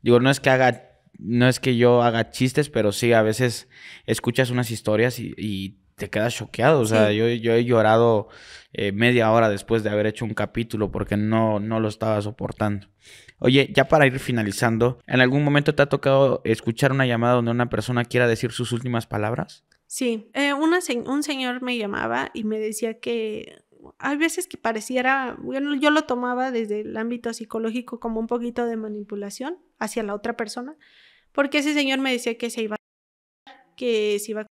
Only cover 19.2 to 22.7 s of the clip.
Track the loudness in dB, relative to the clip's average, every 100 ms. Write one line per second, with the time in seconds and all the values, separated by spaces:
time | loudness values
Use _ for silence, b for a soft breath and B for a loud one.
19.2 | -4 -4 -8 -12 _ _ _ -6 -4 -4
20.2 | -8 -4 -2 0 2 0 0 -4 -2 -2
21.2 | -2 -4 -4 -4 -4 -4 -4 -4 -4 -4
22.2 | -4 -6 -6 -4 -6